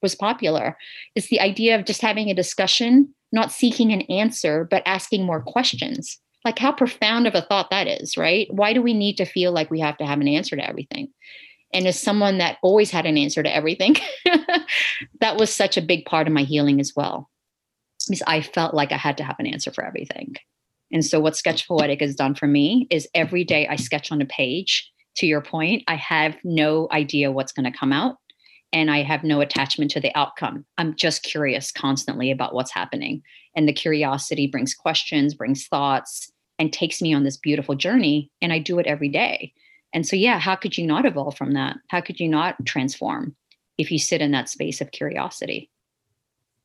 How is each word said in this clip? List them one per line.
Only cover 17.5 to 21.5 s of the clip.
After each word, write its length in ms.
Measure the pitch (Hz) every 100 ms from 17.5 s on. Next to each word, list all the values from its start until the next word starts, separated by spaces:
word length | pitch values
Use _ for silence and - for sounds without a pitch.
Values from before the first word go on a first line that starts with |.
| _ _ _ _ - -
because 140 | 190 -
I 140 | 156
felt 340 | 147 - 165 151
like 160 | 147
I 60 | 151
had 200 | 147 143
to 60 |
have 140 | 147 -
an 80 | -
answer 240 | 143 -
for 120 | -
everything. 520 | - - - - - - - _ _ _ _
And 120 | 170
so 160 | 151 160
what 160 | 156 156
Sketch 320 | 170